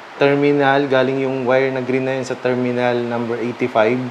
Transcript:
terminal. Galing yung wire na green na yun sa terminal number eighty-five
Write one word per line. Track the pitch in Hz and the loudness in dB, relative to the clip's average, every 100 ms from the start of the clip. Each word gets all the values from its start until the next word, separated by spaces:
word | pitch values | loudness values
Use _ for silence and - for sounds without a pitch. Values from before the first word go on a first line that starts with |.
| - - | -14 0
terminal. | 143 143 143 143 139 139 143 | 2 4 2 2 2 2 2
Galing | 131 131 135 131 | 2 2 0 -2
yung | 135 | -2
wire | 123 131 135 | 0 2 2
na | 131 | -2
green | 123 131 131 | -2 -2 -2
na | |
yun | 131 127 | -4 -6
sa | 127 | -4
terminal | 127 123 123 123 123 | -2 0 0 0 0
number | 120 120 117 117 117 | 0 -2 -4 -4 -4
eighty-five | 120 - 123 117 107 127 123 | -4 -4 0 2 2 2 -4